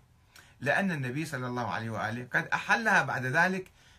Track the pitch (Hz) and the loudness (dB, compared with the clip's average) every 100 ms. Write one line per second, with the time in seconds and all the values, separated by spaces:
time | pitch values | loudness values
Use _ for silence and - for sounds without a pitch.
0 | _ _ _ - - - 135 170 196 151 | _ _ _ -20 -20 -6 0 2 2 -2
1 | 127 135 160 131 127 123 113 92 113 104 | -2 -4 -4 -6 -4 -4 -2 -4 -4 -4
2 | 101 117 123 160 165 - - 214 226 185 | -4 -4 -2 -2 0 -4 2 2 6 4
3 | 139 127 127 160 180 185 185 _ - | 4 -2 0 2 2 2 -6 _ -20